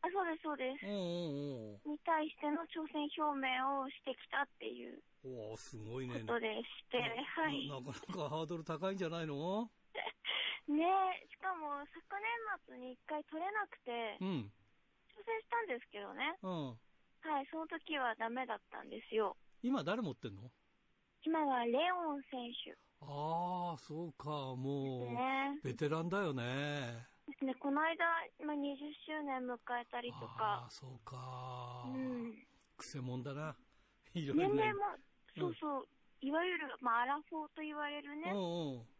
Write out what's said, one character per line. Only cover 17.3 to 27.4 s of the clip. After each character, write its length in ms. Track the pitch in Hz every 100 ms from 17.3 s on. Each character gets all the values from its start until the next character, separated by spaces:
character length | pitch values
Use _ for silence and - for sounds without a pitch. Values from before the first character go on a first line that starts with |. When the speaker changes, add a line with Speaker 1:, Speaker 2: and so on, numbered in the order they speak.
| 294
Speaker 1:
い、 60 | 277
そ 60 | 320
の 100 | 320
時 300 | 330 - 302
は 180 | 254 220
ダ 140 | 226
メ 160 | 240 254
だ 100 | 208
っ 60 | _
た 100 | -
ん 80 | -
で 140 | 214 -
す 60 | 214
よ。 200 | 208 - - -
Speaker 2:
今 200 | 233 254
誰 180 | 151 220
持 100 | 208
っ 40 | 123
て 140 | 117
ん 60 | 98
の？ 160 | 123 _ _ _ _ _ _ _
Speaker 1:
今 160 | - 320 302
は 200 | 254 233
レ 260 | 247 339
オ 220 | 359 330
ン 100 | 285 269
選 240 | 262 240 240
手。 140 | - - _ _
Speaker 2:
あ 720 | 147 143 151 165 175 180 175
あ、 40 | 160
そ 280 | - 151 170
う 80 |
か、 160 | - 143 151 135 127
も 520 | 135 139 135 127 123
う、 20 |
Speaker 1:
ね。 480 | 240 254 269 277 285
Speaker 2:
ベ 100 | -
テ 160 | 117 147
ラ 120 | 160
ン 80 | 170
だ 100 | 196
よ 140 | 190
ね。 760 | 131 120 131 147 147 123 117 120 - -
Speaker 1:
で 60 |
す 80 | 277